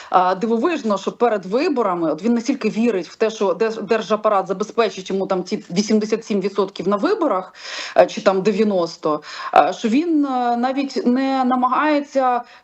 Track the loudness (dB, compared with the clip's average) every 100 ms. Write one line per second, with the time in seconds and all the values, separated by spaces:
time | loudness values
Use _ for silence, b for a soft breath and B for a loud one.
0 | B 2 2 0 0 0 0 0 -2 -2
1 | -4 0 0 0 -2 -2 0 0 0 0
2 | -2 -2 0 0 0 -2 -2 0 0 0
3 | -4 -2 -2 0 0 0 -2 -2 -2 -2
4 | 0 0 2 2 0 -4 -4 0 0 -2
5 | -4 -2 -2 -2 -2 -6 -4 -2 2 0
6 | 0 -2 -2 -2 -2 -2 -4 -2 -2 0
7 | 0 0 0 0 -4 -14 B B B B
8 | 2 2 0 2 2 2 2 0 -2 -4
9 | -4 -4 B B B 4 4 2 0 0
10 | 2 2 0 0 0 0 0 -2 -4 -2
11 | 2 2 2 0 2 2 2 2 2 2
12 | 0 0 0 0 -4 B